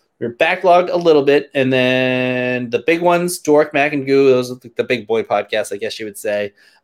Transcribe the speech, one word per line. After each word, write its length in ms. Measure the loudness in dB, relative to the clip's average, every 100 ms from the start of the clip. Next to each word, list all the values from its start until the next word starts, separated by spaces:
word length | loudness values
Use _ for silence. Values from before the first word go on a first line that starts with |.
| _ -10
we're 140 | -8
backlogged 560 | -2 -2 0 4 4 2
a 60 | 0
little 240 | 4 4
bit. 300 | 4 2 0
And 180 | -2 0
then 1000 | 2 2 0 0 -2 -2 -4 -4 -4 -4
the 80 | -4
big 220 | -2 0
ones, 360 | 2 0 -2 -4
Dork, 340 | 2 2 2
Mac, 220 | 0 -2
and 140 | -2 0
Goo, 220 | 4 4
those 180 | 2 0
are 60 | -10
the, 160 | -14 -6
the 60 |
big 220 | -4 -4 -2
boy 160 | -4
podcasts, 500 | -2 -4 -2 -4 -4
I 60 | -8
guess 220 | -10 -10
you 80 | -12
would 100 | -10
say. 360 | -6 -6 -6 _ _ _